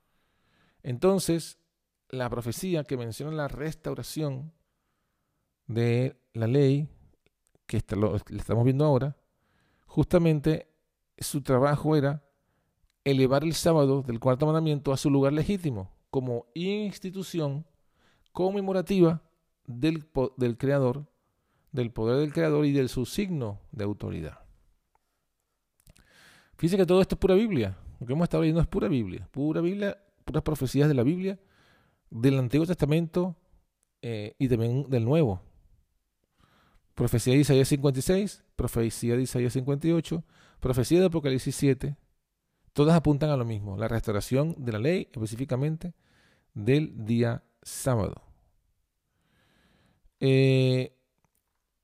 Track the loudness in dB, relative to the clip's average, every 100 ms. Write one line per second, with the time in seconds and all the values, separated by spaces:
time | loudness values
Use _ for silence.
0 | _ _ _ _ _ _ _ _ -8 0
1 | 2 2 0 -2 -4 -18 _ _ _ _
2 | -12 -6 -4 -4 -6 -6 -4 -4 -4 -6
3 | -6 -8 -8 -6 -6 -6 -8 -8 -8 -8
4 | -8 -6 -6 -6 -12 _ _ _ _ _
5 | _ _ _ _ _ _ -8 -2 0 0
6 | -2 -6 _ -4 0 4 4 2 -2 -10
7 | _ _ _ _ _ _ -6 -4 -2 0
8 | 0 0 -6 -10 -2 2 2 4 2 2
9 | 0 -8 _ _ _ _ _ _ _ 0
10 | 4 4 4 2 2 0 -4 _ _ _
11 | _ -14 -6 -6 2 2 4 2 2 2
12 | 2 -4 _ _ _ _ _ _ _ _
13 | 0 4 4 4 0 0 2 4 4 2
14 | -2 -2 0 2 2 2 0 -2 -2 0
15 | 2 4 2 0 -2 -2 -4 -6 -10 -16
16 | -6 -4 -4 -6 -8 -8 -4 -4 -6 -8
17 | -12 -10 -6 -4 -4 -4 -10 _ _ _
18 | _ _ _ -4 -2 -2 -2 -2 0 4
19 | 4 4 _ _ _ _ -14 -2 -2 -2
20 | -6 -4 -2 0 -2 0 0 2 0 -2
21 | -10 _ _ _ _ _ _ -6 -4 -2
22 | 0 0 0 0 0 2 2 2 0 -2
23 | -4 -4 -4 -4 -6 -10 -14 -8 -6 -6
24 | -6 -8 -10 -14 -20 _ _ _ _ _
25 | _ _ _ _ _ _ _ _ _ _
26 | _ _ -20 _ _ -2 0 2 4 4
27 | 4 0 4 4 4 0 -2 -6 -16 -14
28 | -4 -2 0 2 2 2 0 0 0 -2
29 | -2 -8 -10 -4 -2 -2 -2 -2 -4 -6
30 | _ _ -6 -4 -2 -2 -2 2 4 4
31 | 2 0 -4 -8 _ _ _ _ _ _
32 | -14 0 2 2 0 0 0 0 0 0
33 | 0 -2 -4 -6 _ _ _ _ _ _
34 | -10 -8 -8 -2 0 2 0 -2 0 0
35 | 2 2 2 -2 -8 _ _ _ _ _
36 | _ _ _ _ _ _ _ _ _ -4
37 | 0 0 4 4 6 4 4 2 0 0
38 | 0 0 -2 -8 _ -8 -4 -2 -2 -2
39 | -2 -2 -2 -2 -2 -2 -4 -2 0 0
40 | -2 -8 -10 _ _ -8 -2 0 2 4
41 | 4 2 -2 -2 -4 0 2 2 -2 -10
42 | _ _ _ _ _ _ _ 2 4 6
43 | 4 2 2 0 -2 -6 -6 -4 -2 -2
44 | -2 -4 0 0 0 -4 -6 -2 0 -2
45 | -4 -8 -8 -6 -4 -2 -4 -4 -10 -16
46 | _ _ _ _ _ -6 2 2 0 -6
47 | -2 0 0 -4 _ _ -16 -6 -2 0
48 | -2 -6 -20 _ _ _ _ _ _ _
49 | _ _ _ _ _ _ _ _ _ _
50 | _ -2 2 4 6 4 4 2 -2 _
51 | _ _ _ _ _ _ _ _